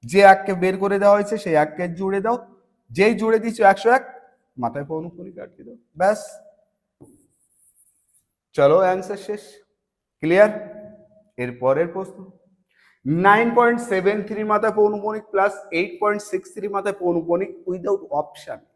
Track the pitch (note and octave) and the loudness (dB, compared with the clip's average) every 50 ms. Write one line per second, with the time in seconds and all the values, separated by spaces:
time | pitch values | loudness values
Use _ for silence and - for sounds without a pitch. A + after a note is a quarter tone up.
0 | - A#2 C#3+ G3 G3+ G3 G3 G3 - - F#3+ F3+ F3 F#3 F#3 F#3+ F#3+ G3+ G3 G3 | -12 0 2 6 8 8 8 8 4 -4 -4 0 0 0 0 0 -2 -2 0 2
1 | G3+ G3+ G3+ G#3 G3+ G3+ A3 G#3 - F#3+ D#3+ D3+ D3 D3+ D3+ - F3+ F3 E3+ E3 | 4 4 4 4 2 -2 -4 -6 -4 0 2 2 2 0 -2 -8 -8 -8 -6 -6
2 | F#3+ F#3+ G3 G3 F#3+ A3 A#3+ B3 - - _ _ _ _ _ _ _ _ A2+ C3+ | -6 -4 -4 -2 -2 -2 -4 -4 -6 -14 _ _ _ _ _ _ _ _ -2 2
3 | F#3+ G#3+ A#3 F#3 G#3+ A3 A3+ A#3 A3 A#3 A3+ - G#3+ G3 G3 F#3+ - A3+ A#3+ C4 | 2 2 2 0 0 0 0 0 0 -2 -4 4 4 4 4 6 4 2 2 2
4 | B3+ - - - _ _ _ _ _ _ _ C3+ A#2+ A#2 A#2 C#3+ C#3+ C#3+ D#3+ D#3+ | 0 -4 -20 -20 _ _ _ _ _ _ _ -8 -6 -6 -6 -6 -10 -8 -8 -8
5 | E3 F3 F3 F3 F3+ G3 - - - - _ _ - A3+ - - _ _ _ D3+ | -8 -10 -14 -16 -20 -18 -18 -18 -20 -20 _ _ -20 -20 -20 -20 _ _ _ -2
6 | F3+ G3 G#3+ G#3 - - - - _ - _ _ _ _ _ _ _ _ _ _ | 0 0 0 -2 -6 -16 -20 -20 _ -20 _ _ _ _ _ _ _ _ _ _
7 | - - _ _ _ _ _ _ _ _ _ _ _ _ _ _ _ _ _ _ | -20 -20 _ _ _ _ _ _ _ _ _ _ _ _ _ _ _ _ _ _
8 | _ _ _ _ _ _ _ _ _ _ _ - C#3 C#3+ D3+ F3+ F#3+ F#3 F#3 F#3+ | _ _ _ _ _ _ _ _ _ _ _ 2 4 4 6 4 4 2 0 -2
9 | F#3+ F#3+ G#3 G3 - - G#3 G#3 - - - - _ _ _ _ _ _ _ _ | -6 -10 -12 -12 -10 -12 -12 -12 -12 -20 -20 -20 _ _ _ _ _ _ _ _
10 | _ _ _ _ - D#3 E3+ F#3+ G#3 G#3 G#3 - - - - - - - - - | _ _ _ _ -4 0 4 4 4 4 2 -6 -14 -16 -18 -20 -20 -20 -20 -20
11 | _ _ _ _ _ _ _ - B2 B2 B2 A#2+ B2 C3 C3+ D3 E3+ E3+ E3+ F#3+ | _ _ _ _ _ _ _ -10 -10 -10 -8 -4 0 0 0 0 -2 -4 -4 -10
12 | F#3+ F#3 - - F#3 - - _ _ _ _ _ _ _ _ _ _ _ _ _ | -12 -12 -14 -20 -20 -20 -20 _ _ _ _ _ _ _ _ _ _ _ _ _
13 | _ B2+ D3+ E3+ F#3 G3 G#3 G#3+ A#3 A#3 A#3 A#3+ A#3+ A#3 A#3+ A#3 - - G3+ F#3+ | _ -4 -2 2 4 4 6 6 4 2 2 4 4 4 2 0 -4 -4 -4 0
14 | F3+ G3 G#3 G#3+ F#3+ - A3 G#3 G#3+ G#3+ G#3+ G#3 G#3+ A3 G3+ G#3+ G#3 G#3 G#3 G#3 | 0 0 0 0 -6 -8 -8 -8 -4 -2 0 0 0 0 2 2 2 2 2 -2
15 | G3+ G#3+ G#3+ G#3 G#3 _ - G3 F#3+ G#3 G3 - - - E3 E3 E3+ E3 - - | -6 -6 -8 -8 -12 _ -2 0 0 0 -2 -6 -16 -8 -4 -4 -4 -4 -6 -4
16 | G#3 G#3 G#3 G#3 G#3 - - F#3 F#3 - - A3 F#3+ G3+ G3 G3 G3 G3+ F#3+ G3 | -2 -2 -2 -2 -6 -8 -8 -8 -8 -8 -16 -12 -10 -6 -6 -6 -6 -6 -6 -4
17 | F3+ F3 F3 E3+ E3 E3 F3 F3 G3 G3 - - - F#3 F3+ F#3 E3+ G3+ G3+ F#3+ | -4 -2 -2 -2 -2 -2 -4 -4 -4 -6 -10 -16 -10 -10 -10 -8 -4 -4 -4 -4
18 | - C#3 C#3 D3 D3 - - - - - B2+ G#2+ _ _ _ | -4 -6 -6 -6 -6 -8 -12 -20 -16 -16 -16 -16 _ _ _